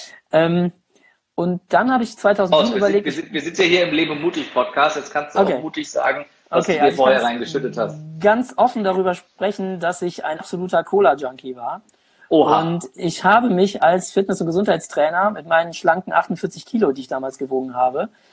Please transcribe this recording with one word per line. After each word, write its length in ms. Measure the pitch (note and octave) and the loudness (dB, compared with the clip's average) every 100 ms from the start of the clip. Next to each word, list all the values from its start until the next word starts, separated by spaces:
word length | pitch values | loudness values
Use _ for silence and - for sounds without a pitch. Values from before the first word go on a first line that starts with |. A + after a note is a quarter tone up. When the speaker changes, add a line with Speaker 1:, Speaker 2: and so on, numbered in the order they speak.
| - - _ | -20 -20 _
Speaker 1:
Ähm, 380 | D#3 E3 F3 F3 - _ _ _ _ _ | 2 2 2 -2 -6 _ _ _ _ _
und 260 | - F3 F3+ - | -6 -4 -4 0
dann 240 | F3 A#3+ | 2 2
habe 100 | C4 | 0
ich 140 | A3+ - | -2 0
zweitausendsieben 560 | G#3 G#3 F#3 D#3 A#3+ | 0 2 4 2 2
Speaker 2:
Oh, 20 | |
wir 40 | G#3+ | 2
Speaker 1:
überlegt, 320 | G3+ G3+ D#3 | 2 2 0
Speaker 2:
sind, 60 | C3+ | -6
wir 60 | |
sind, 100 | D#3 | -6
wir 80 | D3+ | -6
sind 160 | D3 E3+ | -4 0
ja 60 | |
hier 240 | F3 F3+ F3 | 2 4 2
im 60 | |
Lebe 200 | D3+ D#3 | 0 -2
mutig 380 | D3 E3+ D#3+ C3 | -2 -4 -4 -2
Podcast. 440 | B2+ B2 C#3 D3+ D3+ | -2 0 2 0 0
Jetzt 160 | - | -6
kannst 220 | D3 D3 | -6 -2
du 60 | F3 | 0
Speaker 1:
Okay. 140 | F#3+ C3 | 0 0
Speaker 2:
auch 60 | |
mutig 280 | D3+ D#3 D3 | -6 -8 -6
sagen, 340 | C3 C3 C3+ - _ _ | -2 -2 -2 -8 _ _
was 160 | E3 | -2
Speaker 1:
Okay, 100 | F#3 | 0
Speaker 2:
du 40 | D#3 | 2
dir 60 | |
Speaker 1:
also 60 | C#3+ | 2
ich 40 | C#3 | 4
Speaker 2:
vorher 220 | C3 C3 | 4 4
Speaker 1:
kann's 100 | A#2 | 2
Speaker 2:
reingeschüttet 480 | A#2+ A2+ C#3 B2 A2 | -2 -6 -4 -4 -4
hast. 220 | G#2 - - D#3+ | -6 -6 -14 0
Speaker 1:
ganz 340 | G3 A3+ B3 - | 2 2 0 0
offen 280 | A#3 A#3+ | 0 2
darüber 300 | F#3+ F#3 F#3 | 0 0 0
sprechen, 640 | F3+ - - G3 G3 F#3+ F#3 | -2 -10 -4 -4 -4 -6 -4
dass 220 | E3+ F3+ | -4 -4
ich 240 | F3+ - | -6 -6
ein 140 | D#3 D#3+ | -8 -8
absoluter 440 | - F3 F#3 E3+ | -8 -8 -2 -2
Cola-Junkie 760 | E3 G3 F#3+ C#3+ C3+ C3 C3 B2 | 0 4 4 4 -4 -10 -12 -10
war. 260 | A#2+ F3 - _ _ _ _ | -10 -10 -14 _ _ _ _
Speaker 2:
Oha. 300 | D#3+ C#3+ D3 | 4 4 2
Speaker 1:
Und 260 | E3 F3 - | 0 -4 -6
ich 300 | - F3 - | -6 -6 0
habe 260 | F#3 G#3+ A#3+ | 4 4 4
mich 320 | F3+ G3 - | 2 2 2
als 300 | D#3 F3+ - | 2 2 0
Fitness- 280 | - G3 F#3 | -2 0 -2
und 60 | E3 | -2
Gesundheitstrainer 840 | E3+ G#3 E3 - - D3+ F3 G3+ | 0 0 0 -2 -2 0 2 0
mit 160 | G3+ D#3 | -2 0
meinen 280 | E3 E3+ | 0 0
schlanken 380 | E3 F3 E3+ - | 0 0 0 0
achtundvierzig 520 | E3 - F3 F3 F3 | -2 0 -4 -6 -10
Kilo, 280 | - A3+ F3 | -6 0 0
die 100 | C3+ | 0
ich 60 | B2+ | -6
damals 280 | C3+ C3+ - | -6 -6 -8
gewogen 380 | C3 C3 C3 | -4 -4 -4
habe, 340 | B2 B2+ C3+ G#3+ _ _ | 0 0 0 -6 _ _